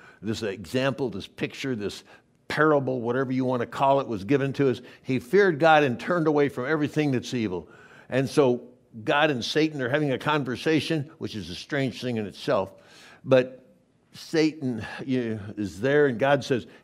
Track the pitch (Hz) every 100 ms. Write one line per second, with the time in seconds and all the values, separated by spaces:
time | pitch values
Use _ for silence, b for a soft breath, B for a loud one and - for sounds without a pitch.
0 | B B 98 110 107 95 95 127 135 135
1 | 127 98 - - 147 - 135 117 98 -
2 | - B B _ - - 156 147 131 131
3 | 113 123 131 131 127 123 117 - 139 139
4 | 135 107 98 139 139 131 139 117 - B
5 | B 131 - 196 196 147 160 151 147 117
6 | - 175 160 147 143 - 127 156 147 156
7 | 147 123 - 127 107 90 - B B B
8 | B 123 135 - 135 123 - - _ 113
9 | 110 147 156 127 101 151 156 151 120 151
10 | 147 123 151 151 127 120 165 160 - 160
11 | 135 - 113 107 85 87 - 143 135 90
12 | 123 113 101 - - 117 95 - B B
13 | B B 127 131 127 - _ _ _ _
14 | _ - - 165 156 143 131 110 95 B
15 | 139 127 117 110 101 101 101 85 131 147
16 | 143 113 135 143 - 127 - B